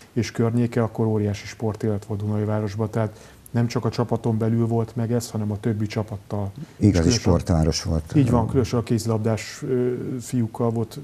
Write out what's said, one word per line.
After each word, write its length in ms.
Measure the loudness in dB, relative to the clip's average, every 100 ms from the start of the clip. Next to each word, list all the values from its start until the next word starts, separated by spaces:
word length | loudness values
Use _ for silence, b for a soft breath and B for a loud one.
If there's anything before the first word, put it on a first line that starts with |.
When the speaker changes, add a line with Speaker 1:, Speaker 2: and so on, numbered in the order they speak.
| B
Speaker 1:
és 180 | -4 -2
környéke, 520 | 0 0 2 0 0
akkor 220 | 0 0 0
óriási 400 | 2 0 -2 -8
sportélet 600 | -6 -4 -2 -2 -2 -4
volt 140 | -4
Dunajvárosban, 720 | -2 0 0 0 -2 -2 -2
tehát 300 | -2 -2 -6 B B B
nem 160 | 0 0
csak 180 | 0 -2
a 40 |
csapaton 480 | -2 0 0 0 0
belül 300 | 2 2 2
volt 280 | 0 -2 -2
meg 160 | -2
ez, 180 | -2 -2
hanem 220 | -4 -4
a 80 | -2
többi 260 | -2 -2 -2
csapattal. 640 | -4 -6 -8 -8 -6 -6 -8
És 80 | -14 2
Speaker 2:
Igazi 140 | 4
Speaker 1:
különösen 280 | 6 4 4
Speaker 2:
sportváros 640 | 4 4 4 4 4 0
volt. 320 | 0 -2 0 2
Speaker 1:
Így 140 | 4
van, 180 | 4 2
különösen 320 | 0 0 0
a 40 |
kézilabdás, 800 | 0 0 0 0 0 -2 -4 -10
ö, 300 | -2 0 0 -2 -6 -8
fiúkkal 500 | -4 -2 0 0 0
volt 300 | 0 -4 -8